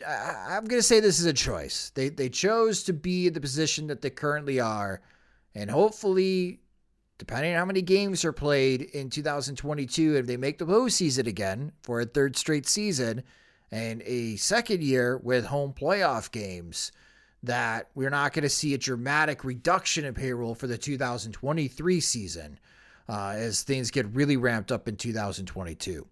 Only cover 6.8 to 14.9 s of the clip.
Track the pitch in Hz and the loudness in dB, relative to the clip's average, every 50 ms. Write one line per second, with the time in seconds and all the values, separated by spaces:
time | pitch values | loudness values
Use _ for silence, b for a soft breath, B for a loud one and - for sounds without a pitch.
6.8 | _ _ _ _ _ _ _ - - - 117 127 151 175 175 165 180 190 190 190 | _ _ _ _ _ _ _ -18 -12 -6 -4 -2 -2 0 0 0 0 2 0 0
7.8 | 175 175 190 202 202 196 185 - - 160 - - 147 147 143 135 135 135 131 123 | 4 6 4 4 6 2 0 0 0 -2 -2 0 0 2 4 4 4 4 2 0
8.8 | - - - 143 135 123 - 151 143 151 143 143 127 143 135 - - 147 151 147 | -2 -6 -8 -8 -8 -6 -6 -4 -4 -2 -2 -2 -4 -6 -8 -6 -6 -6 -4 -4
9.8 | 135 123 - 165 160 156 151 135 123 123 123 123 135 143 147 - 170 160 196 233 | -4 -2 2 4 4 6 4 4 2 0 -2 -2 -2 -2 -2 -2 0 4 4 6
10.8 | 262 226 - - 180 147 123 135 117 120 92 110 101 95 95 120 143 151 - _ | 6 4 2 2 2 2 2 2 0 0 -2 -2 -2 -2 -2 -4 -6 -10 -10 _
11.8 | - 123 117 117 120 113 - 143 139 139 131 - - 160 156 147 127 - - 208 | -8 -4 -2 -2 -2 0 2 2 2 2 2 -2 0 0 0 0 2 0 0 0
12.8 | 214 208 160 127 120 113 113 127 - b b b b b b b b b 104 110 | 2 0 0 0 0 -2 -2 -4 -8 b b b b b b b b b -8 -6
13.8 | 113 113 113 117 - 110 123 120 117 113 107 95 - - 202 240 233 - 202 175 | -4 -4 -6 -8 -6 -4 -4 -2 -2 -4 -4 -2 0 2 2 2 2 0 -2 0
14.8 | 151 135 | 2 2